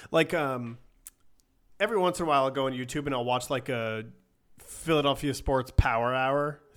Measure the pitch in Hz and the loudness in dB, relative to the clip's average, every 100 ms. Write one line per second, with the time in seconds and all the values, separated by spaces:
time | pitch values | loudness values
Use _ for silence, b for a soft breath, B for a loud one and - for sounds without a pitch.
0 | B 165 160 175 143 127 120 120 - _ | B 2 2 0 -2 -2 -6 -12 -20 _
1 | - - - _ _ _ _ - 214 220 | -20 -20 -20 _ _ _ _ -4 -2 2
2 | 180 175 170 143 135 135 135 127 123 156 | 2 2 2 4 4 2 -2 -2 -6 -4
3 | 143 131 120 123 - 135 123 123 113 110 | -2 -2 0 -2 -2 -4 -2 -4 -2 -4
4 | 117 - _ _ _ - - - - 160 | -8 -16 _ _ _ -20 -20 -8 0 2
5 | 143 135 143 127 - 135 123 - 139 117 | 4 2 -2 -4 0 0 2 2 2 2
6 | 120 131 131 143 147 147 _ | 2 0 0 0 0 -6 _